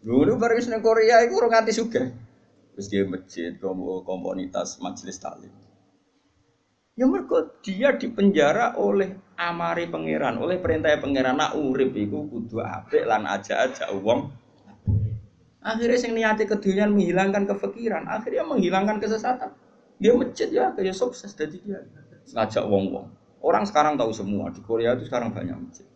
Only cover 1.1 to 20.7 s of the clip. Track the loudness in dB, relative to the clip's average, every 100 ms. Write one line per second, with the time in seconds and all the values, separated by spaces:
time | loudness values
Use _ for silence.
1.1 | 8 6 2 4 4 4 0 0 -2 -2
2.1 | -8 -20 _ _ _ _ -14 -4 0 0
3.1 | -2 -10 -10 -10 -6 -6 -6 -6 -6 -6
4.1 | -6 -6 -6 -6 -6 -6 -8 -10 -10 -14
5.1 | -12 -14 -16 -20 -20 _ _ _ _ _
6.1 | _ _ _ _ _ _ _ _ 0 2
7.1 | 2 0 0 0 -10 -8 0 0 0 -4
8.1 | 2 4 6 4 4 0 0 0 2 0
9.1 | -6 _ -6 -6 -2 -2 -2 -4 -4 -4
10.1 | -2 0 -2 -2 -2 0 0 2 2 2
11.1 | 0 2 2 0 0 -2 2 0 0 -4
12.1 | -4 -6 -8 -8 -6 -6 -8 0 0 2
13.1 | 0 0 -4 -2 0 0 -2 -6 -2 2
14.1 | 0 0 -12 _ _ -20 -10 0 0 0
15.1 | -6 -12 _ _ _ -6 -2 2 2 2
16.1 | 0 2 2 0 0 2 2 4 4 4
17.1 | 2 2 0 0 -2 -4 -6 -4 -4 -4
18.1 | -6 -4 -4 -2 0 2 2 0 -2 -2
19.1 | -2 -2 -4 -6 -14 _ _ _ _ 4
20.1 | 4 2 -2 -2 0 0